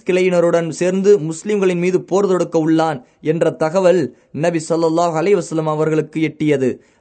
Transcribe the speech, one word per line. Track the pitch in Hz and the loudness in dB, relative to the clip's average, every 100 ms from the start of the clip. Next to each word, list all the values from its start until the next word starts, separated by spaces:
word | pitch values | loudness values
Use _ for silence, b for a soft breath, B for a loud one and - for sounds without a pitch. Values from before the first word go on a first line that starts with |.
| - | -2
கிளையினருடன் | 180 185 175 170 170 165 | 0 2 2 2 2 -2
சேர்ந்து | 139 180 190 196 202 | -2 -2 2 4 4
முஸ்லிம்களின் | 156 160 202 208 190 175 | 2 -8 -4 -2 0 0
மீது | 180 185 | 0 -2
போர் | - 190 202 | 0 0 0
தொடுக்க | 180 170 165 | 0 0 0
உள்ளான் | 156 160 160 147 b b | 2 2 0 -4 b b
என்ற | 151 170 165 | -4 0 0
தகவல் | 156 156 190 180 180 139 b b | 0 -2 2 2 2 0 b b
நபி | 135 170 165 156 | -4 -2 -2 -2
ஸல்லல்லாஹு | 165 165 165 175 160 | -2 0 0 0 -2
அலைஹி | 180 196 | 0 0
வஸல்லம் | 151 160 | 0 -4
அவர்களுக்கு | 156 151 156 156 151 160 | -4 -2 0 -2 -4 -4
எட்டியது. | 151 151 151 135 131 - b b | -4 -2 -2 0 0 -4 b b